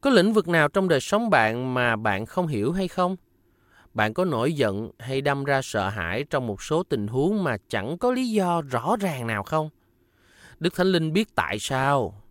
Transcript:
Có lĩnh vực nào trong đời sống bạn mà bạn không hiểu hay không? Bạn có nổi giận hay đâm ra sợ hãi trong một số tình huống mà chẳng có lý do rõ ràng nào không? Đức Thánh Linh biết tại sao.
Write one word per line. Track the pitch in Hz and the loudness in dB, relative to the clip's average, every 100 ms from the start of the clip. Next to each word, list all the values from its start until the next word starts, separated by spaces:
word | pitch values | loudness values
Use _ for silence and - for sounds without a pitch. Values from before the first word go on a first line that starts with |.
Có | 277 | 6
lĩnh | 240 190 | 6 6
vực | 220 170 | 2 2
nào | 170 147 | 2 4
trong | 202 190 | 2 2
đời | 147 | 2
sống | - 208 233 | 2 0 4
bạn | 151 110 117 127 | 4 4 0 -2
mà | 127 123 110 | 0 2 2
bạn | 110 98 113 | 0 -2 -2
không | - 170 | -4 -2
hiểu | 123 113 | 0 -2
hay | 175 185 | -2 -4
không? | - 180 190 _ _ _ _ _ _ _ | 0 -2 -2 _ _ _ _ _ _ _
Bạn | - 107 | -2 -2
có | 110 185 | 0 0
nổi | 127 127 | 0 0
giận | 156 113 98 113 - | 2 0 0 -8 -12
hay | 120 135 | -6 -2
đâm | 143 139 | 0 -2
ra | 139 135 | 0 -2
sợ | 131 110 95 | -2 -2 -2
hãi | 107 85 104 143 | -4 -4 -4 -4
trong | 143 120 | -4 -4
một | 98 | -8
số | - 156 | -2 -2
tình | 185 127 104 | -2 -4 -2
huống | 127 156 214 | 0 0 0
mà | 170 107 _ | -2 -4 _
chẳng | 110 101 175 | -6 -4 -2
có | 247 | -2
lý | 254 254 | 0 0
do | 214 180 170 | 0 0 0
rõ | 143 127 135 220 | -2 -4 0 0
ràng | 196 139 117 | -2 -4 -4
nào | 107 | -4
không? | 98 156 156 _ _ _ _ _ _ _ - - | -2 -2 -4 _ _ _ _ _ _ _ -20 -4
Đức | 185 - | -4 0
Thánh | 185 | 2
Linh | 180 160 | 2 2
biết | 170 220 - | 0 0 -2
tại | 80 101 | -2 -4
sao. | - 131 135 143 104 101 - | -4 0 2 2 0 -8 -20